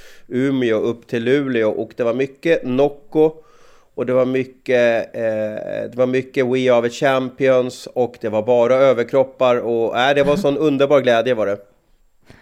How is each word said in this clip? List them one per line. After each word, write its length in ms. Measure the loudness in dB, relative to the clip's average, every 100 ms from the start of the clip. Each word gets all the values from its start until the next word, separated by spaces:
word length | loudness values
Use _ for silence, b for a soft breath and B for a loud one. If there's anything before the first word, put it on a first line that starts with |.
| b b b
Umeå 480 | -4 -2 0 0 0
upp 300 | -2 -6 -6
till 180 | -6
Luleå, 460 | 0 0 0 -2 -2
och 220 | -2 -8 -4
det 80 |
var 100 | -4
mycket 500 | -2 -4 -4 0 0
Nocco 680 | 0 0 0 -2 -6 0 0 0 b b b b b
och 120 | -8 -2
det 60 |
var 140 | 0 0
mycket, 920 | -2 -4 -10 -2 2 2 0 -4 -6
eh, 720 | -4 -2 -4 -6 -8 -8 -8
det 40 |
var 120 | -2 0
mycket 400 | 0 -4 -2 0
We 280 | 0 2
Are 140 | 2 2
The 60 |
Champions, 920 | -2 0 0 -2 -2 2 2 0 -8 -12
och 300 | -4 -4 -4
det 80 | -6
var 140 | -4
bara 320 | 0 2 4
överkroppar 800 | 4 4 2 0 0 0 0 0 0
och, 420 | 0 -2 -2 0
äh, 160 | 2
det 80 | 2
var 140 | 2 0
sån 220 | 0 0
<laughs> 0 |
underbar 420 | -2 0 2 2
glädje 340 | 2 0 0
var 120 | -2 -2
det. 120 | -4 -10 _ _ _ _ _ b b